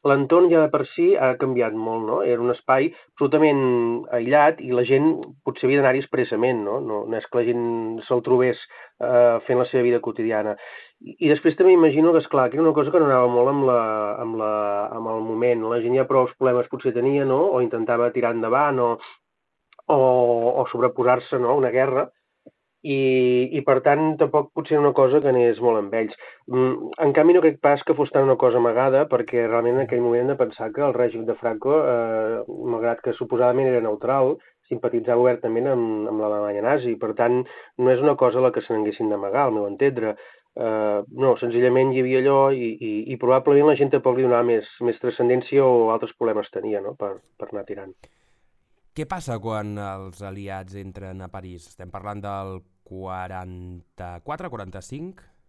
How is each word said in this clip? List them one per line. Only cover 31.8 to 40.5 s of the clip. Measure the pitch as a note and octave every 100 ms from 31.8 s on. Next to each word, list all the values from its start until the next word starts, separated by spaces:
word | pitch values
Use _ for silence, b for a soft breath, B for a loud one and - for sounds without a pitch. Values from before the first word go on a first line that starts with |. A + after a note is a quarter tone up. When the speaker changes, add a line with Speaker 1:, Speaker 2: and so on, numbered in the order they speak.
Speaker 1:
eh, | C#3+ A#2+ A2+ A2 A2 A2+ -
malgrat | G2+ B2 A#2 A#2 A#2
que | B2
suposadament | A2+ B2 A#2+ B2 B2+ C3
era | B2
neutral, | A2+ G#2 A2+ C3+ C3 D#3 b b _
simpatitzava | A#2+ A#2+ A#2+ A2+ A#2+
obertament | B2 A#2+ A#2 A2+ C3+
amb, | B2+ A2+ G#2+ G#2+
amb | G#2+
l'Alemanya | G#2+ G#2 G#2 G2+
nazi. | A2+ C#3+ B2 A2
Per | A2+
tant, | A2 A#2+ B2 B2 B B -
no | B2+
és | B2+
una | D3 C#3
cosa | B2+ B2
a |
la | B2+
que | A2
se | -
n'haguessin | A2 G#2+ G2+ A2
d'amagar, | G#2 G2 A#2+ C3+
al |
meu | G#2+ G2+
entendre. | F#2+ C#3 B2 A2 G#2 B B B